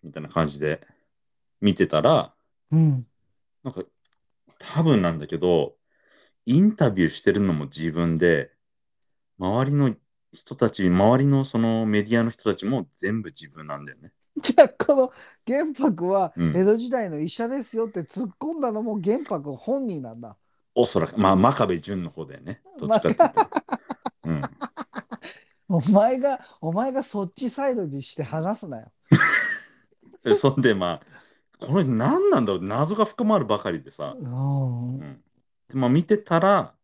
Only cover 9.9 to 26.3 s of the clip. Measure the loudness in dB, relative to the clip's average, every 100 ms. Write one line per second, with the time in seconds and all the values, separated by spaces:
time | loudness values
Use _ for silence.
9.9 | -2 _ _ _ -20 -18 -2 0 2 2
10.9 | 4 6 4 4 2 0 0 0 0 0
11.9 | -2 0 0 0 -4 -4 -4 -2 -4 -6
12.9 | -8 -6 -4 -8 -16 -20 -20 -14 -12 -14
13.9 | -20 -20 _ _ -4 0 6 6 6 0
14.9 | 2 2 -4 -20 _ -4 -2 -2 -2 -2
15.9 | -2 -2 0 -2 -2 -2 2 2 2 0
16.9 | -4 -4 -6 -8 -6 -6 -6 -8 -6 -6
17.9 | -6 -10 -8 -10 -8 -10 -6 -4 -4 -6
18.9 | -6 -2 -4 -4 -8 -8 -12 -6 -4 -4
19.9 | -8 -10 -14 -18 -20 _ _ _ 0 0
20.9 | 2 -2 2 4 6 4 2 -2 -2 -6
21.9 | -8 -8 -12 -16 -16 -16 -16 _ -12 0
22.9 | 2 2 4 2 4 0 -2 -6 -10 _
23.9 | -12 -12 _ -6 -6 -6 -10 -14 -14 -14
24.9 | -14 -16 -18 -18 -20 _ _ _ -2 4
25.9 | 4 4 2 -2